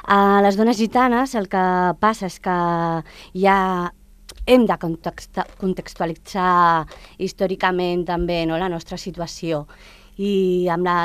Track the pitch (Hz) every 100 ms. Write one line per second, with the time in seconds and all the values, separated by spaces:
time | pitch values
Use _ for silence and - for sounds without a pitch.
0 | - 202 202 202 202 196 226 214 220 247
1 | 254 233 269 233 190 190 185 180 180 160
2 | 214 220 185 - 190 180 175 170 165 165
3 | - - - 185 196 196 190 180 175 -
4 | _ - - - - 254 208 170 170 165
5 | - - - - 170 - 190 180 - -
6 | 180 170 - 202 180 175 170 165 151 -
7 | - - 185 - 190 190 185 180 180 175
8 | 170 175 175 170 160 165 185 170 - 175
9 | 190 170 165 - 170 151 147 - - -
10 | - - 202 196 185 180 180 170 180 175